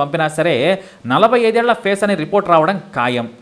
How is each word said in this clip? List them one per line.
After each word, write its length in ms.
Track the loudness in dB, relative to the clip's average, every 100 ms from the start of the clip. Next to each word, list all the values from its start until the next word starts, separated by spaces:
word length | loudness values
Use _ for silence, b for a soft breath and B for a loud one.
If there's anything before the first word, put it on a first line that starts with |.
పంపినా 260 | -4 -2 -2 -2
సరే 180 | 0 0 0 -2 B B -2
నలభై 280 | 2 4 2 2
ఐదేళ్ల 240 | 0 0 0
ఫేస్ 180 | -2 -2 0
అని 80 | -2
రిపోర్ట్ 280 | 0 0 2
రావడం 260 | 2 2 -2 -6 -4
ఖాయం. 300 | -2 -2 -4 -12